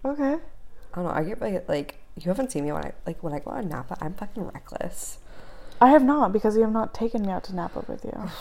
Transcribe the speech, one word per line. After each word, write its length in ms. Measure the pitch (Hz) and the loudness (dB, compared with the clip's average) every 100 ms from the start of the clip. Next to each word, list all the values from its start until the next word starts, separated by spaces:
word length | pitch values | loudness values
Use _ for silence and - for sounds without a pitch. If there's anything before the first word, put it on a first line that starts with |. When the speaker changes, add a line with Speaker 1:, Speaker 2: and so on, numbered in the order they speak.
| 262 | 0
Speaker 1:
Okay. 280 | 294 277 320 | 2 2 2
Speaker 2:
I 600 | - - - - - - | -2 -8 -8 -8 -6 -4
don't 100 | 175 | 0
know. 60 | |
I 120 | - | 0
get, 180 | 160 - | 0 0
like, 260 | 220 180 - | 0 -2 0
like, 320 | 147 143 - - - | -2 -2 -10 -14 -6
you 140 | 175 | -2
haven't 220 | 196 262 | 0 0
seen 120 | 151 | 0
me 80 | 147 | 0
when 140 | 151 147 | -2 -4
I, 60 | - - | -6 -6
like, 140 | 165 | -4
when 100 | 160 | -4
I 60 | 147 | -4
go 120 | - | -4
on 160 | - - | -4 -4
Napa, 300 | 135 131 - | -4 -4 -4
I'm 140 | - | -4
fucking 300 | 185 208 - 185 | -4 -4 -4 -6
reckless. 640 | - - - 180 - - - - - - - - - | -8 -10 -4 -4 -4 -6 -10 -10 -10 -10 -10 -10 6
Speaker 1:
I 80 | 247 | 8
have 140 | 302 | 10
not, 280 | 262 294 214 | 8 6 4
because 240 | 202 214 214 | 4 4 4
you 60 | |
have 100 | 220 | 4
not 220 | 220 220 | 4 0
taken 300 | - 226 233 | -2 0 0
me 80 | 202 | 0
out 120 | 180 - | -2 -4
to 100 | 185 | -4
Napa 280 | 170 - - | -4 -6 -6
with 180 | - - | -6 -6
you. 240 | - 180 165 | -6 -8 -8